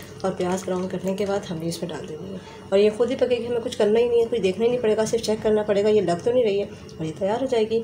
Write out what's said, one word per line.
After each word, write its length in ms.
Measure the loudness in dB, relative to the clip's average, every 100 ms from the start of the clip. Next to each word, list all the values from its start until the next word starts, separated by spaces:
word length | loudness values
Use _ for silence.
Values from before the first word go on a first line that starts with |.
| -16 -6
और 60 | -4
प्याज 320 | -2 -2 -2
ब्राउन 240 | -2 -4 -4
करने 260 | -4 -4
के 120 | -2 -2
बाद 180 | -2
हमने 220 | -4 -6 -4
इसमें 240 | -6 -6
डाल 160 | -8 -10
देनी 260 | -12 -10
है 80 | -12 -14 -16 0
और 60 | 4
ये 120 | 4
खुद 200 | 4 0
ही 60 | 2
पकेगी, 300 | 0 0 0
हमें 140 | -2
कुछ 140 | -2
करना 240 | 0 2 4
ही 100 | 4
नहीं 120 | 4
है, 60 | 2
कुछ 140 | 0
देखना 240 | 0 2
ही 60 | 2
नहीं 100 | 2
पड़ेगा, 240 | 2 2 2
सिर्फ 180 | 0
चेक 180 | 0 0
करना 200 | 2 2
पड़ेगा 260 | 2 2 4
ये 120 | 4
लग 220 | 4 0
तो 80 | 2
नहीं 120 | 2
रही 140 | 4 2
है 80 | -2
और 380 | -8 -16 -8
ये 80 | -8
तैयार 280 | -2 -2 0
हो 60 | 0
जाएगी। 360 | 0 2 0